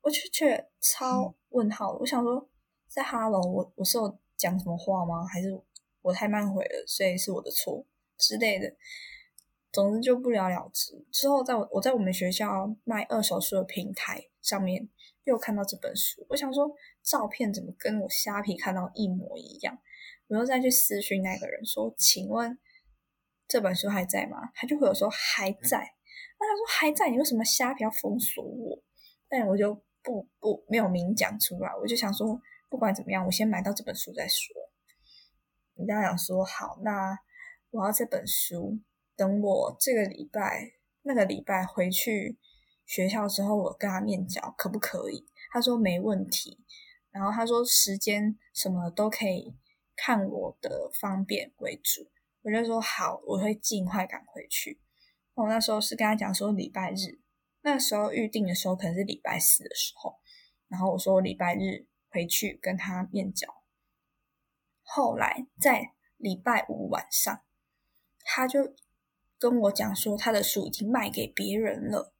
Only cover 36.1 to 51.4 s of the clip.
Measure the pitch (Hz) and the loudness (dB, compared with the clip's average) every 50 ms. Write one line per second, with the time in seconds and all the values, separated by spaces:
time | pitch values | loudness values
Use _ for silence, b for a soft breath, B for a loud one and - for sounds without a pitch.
36.1 | 190 175 - - 185 185 190 185 - - 196 - - - 190 214 208 202 190 190 | 0 0 -2 0 0 0 0 0 -2 -8 -8 -8 -10 -6 -4 -2 -2 0 -2 -2
37.1 | 196 196 B B B B B B B B B _ - 226 190 202 208 - - - | -4 -6 B B B B B B B B B _ -4 -2 0 0 2 0 0 0
38.1 | - 185 - 202 - - - - 180 170 175 196 214 214 - _ _ _ _ _ | -2 -4 -2 -2 -2 -2 -2 -2 -4 -6 -4 -4 -4 -6 -6 _ _ _ _ _
39.1 | _ - 196 190 196 208 208 196 190 - - - - - - 269 247 226 208 196 | _ 0 2 2 2 2 2 2 2 2 2 0 0 0 2 2 4 2 2 0
40.1 | - - - - - 214 196 185 - - 220 233 _ _ _ _ _ _ _ 277 | -2 -10 -14 -8 -4 -2 -2 -2 -2 -4 -6 -10 _ _ _ _ _ _ _ 0
41.1 | 269 240 202 190 196 196 - - 196 185 185 185 - - 180 185 185 - - 240 | 2 2 2 2 0 -4 -4 -2 -2 0 -2 -2 0 0 0 0 0 -2 0 0
42.1 | 220 202 196 220 - b b b b b b b b b b - - - 185 190 | -2 -2 -2 -6 -8 b b b b b b b b b b -8 -2 0 0 2
43.1 | 202 220 208 202 - - 196 202 214 208 185 - - - - 202 185 185 202 214 | 2 0 0 0 0 0 2 2 2 2 2 0 -2 -2 -2 -2 0 0 0 0
44.1 | 196 185 185 185 - - - - - - - 190 214 214 - - - - - 101 | 0 -2 -2 -4 -4 -6 -8 -8 -8 -6 -6 -4 -4 -4 -4 -4 -4 -6 -6 -6
45.1 | - - - - B B B B - 240 240 254 247 233 220 185 175 175 190 214 | -8 -10 -14 -18 B B B B -2 2 2 2 2 4 2 2 2 0 0 0
46.1 | 208 185 190 190 - - - - - _ _ B B B B B B B B _ | 0 0 -2 -2 -4 -4 -4 -6 -14 _ _ B B B B B B B B _
47.1 | _ 202 196 202 214 226 233 233 240 233 240 247 - - - 208 196 196 - - | _ -4 -2 -2 0 0 0 2 2 2 4 4 4 4 4 4 0 -2 0 0
48.1 | 208 208 208 214 214 b b b _ - - 190 185 180 175 170 170 - 208 214 | 0 2 2 0 0 b b b _ -4 -2 0 0 0 -2 -2 0 0 0 0
49.1 | 214 - 220 196 180 180 - - - - _ _ _ _ _ _ _ - - - | 0 -2 -2 -2 -2 -2 -6 -10 -16 -18 _ _ _ _ _ _ _ -6 0 2
50.1 | 240 214 196 196 - - 190 - - _ - - - - - - - - - 202 | 2 2 2 0 -2 -4 -6 -6 -8 _ -8 -6 -4 -4 -6 -6 -6 -6 -4 -4
51.1 | 190 190 196 190 208 196 | -2 -2 -2 -2 -4 -6